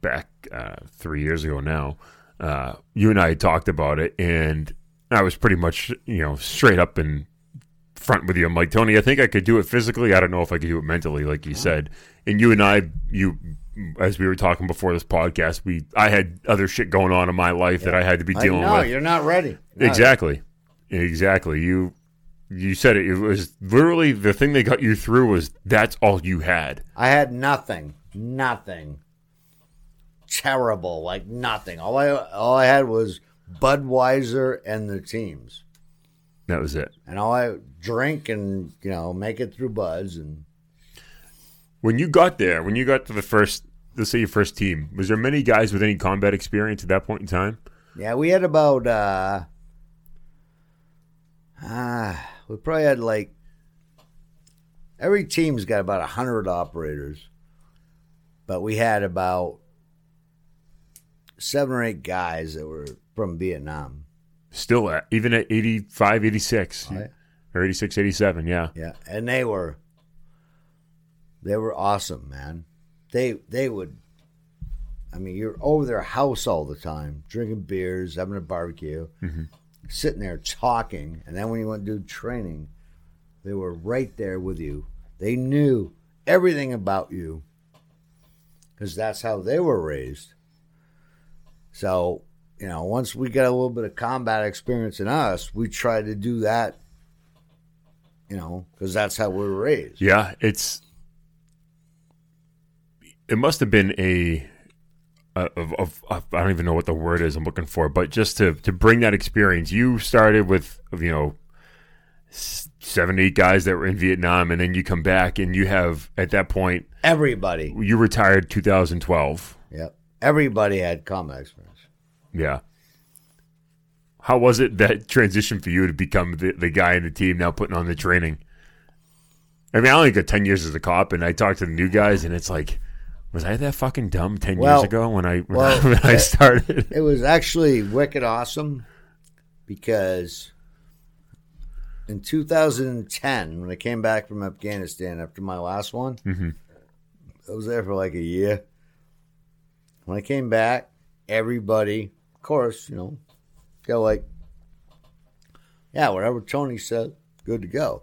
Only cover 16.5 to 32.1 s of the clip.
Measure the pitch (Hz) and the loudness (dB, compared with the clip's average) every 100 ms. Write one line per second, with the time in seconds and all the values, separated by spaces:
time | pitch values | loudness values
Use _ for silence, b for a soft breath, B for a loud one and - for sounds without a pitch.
16.5 | 104 95 - 117 95 92 90 90 87 87 | 2 2 0 0 2 4 4 2 2 2
17.5 | 87 90 90 90 90 90 90 85 95 113 | 2 2 2 2 2 4 2 0 0 2
18.5 | 92 123 202 135 123 156 170 151 175 151 | 2 4 2 2 -2 0 0 2 2 0
19.5 | 87 - - 120 117 120 131 82 71 - | -6 -16 2 2 8 8 8 2 -2 -8
20.5 | _ _ _ _ 92 87 82 95 92 85 | _ _ _ _ -2 0 2 4 4 2
21.5 | 76 85 92 92 - _ _ - - - | -2 0 0 0 -6 _ _ -20 -20 -18
22.5 | 92 95 92 131 104 92 92 107 101 87 | -6 -4 4 6 6 4 0 2 0 -2
23.5 | _ 98 110 160 170 156 117 101 98 139 | _ 2 6 6 6 2 2 2 2 2
24.5 | 143 107 127 117 107 - 120 123 95 78 | 4 2 2 2 0 2 4 6 4 0
25.5 | - 98 107 113 - 110 98 82 90 80 | -10 0 2 2 2 2 2 0 -4 0
26.5 | 87 73 69 - - 123 143 139 123 135 | 0 -2 -8 -14 -2 4 4 4 0 0
27.5 | 139 - 87 73 73 - 98 113 131 131 | -2 -2 -10 -10 -18 -18 -14 -10 -4 -4
28.5 | 117 - 90 76 71 _ _ _ _ _ | -4 -8 -14 -14 -18 _ _ _ _ _
29.5 | _ _ _ - _ _ _ _ - 139 | _ _ _ -20 _ _ _ _ -6 -2
30.5 | 135 123 104 90 82 82 95 92 117 123 | 0 0 -2 -4 -8 -8 -8 -10 -8 -6
31.5 | 107 - 85 87 127 143 | -6 -8 -10 -4 0 0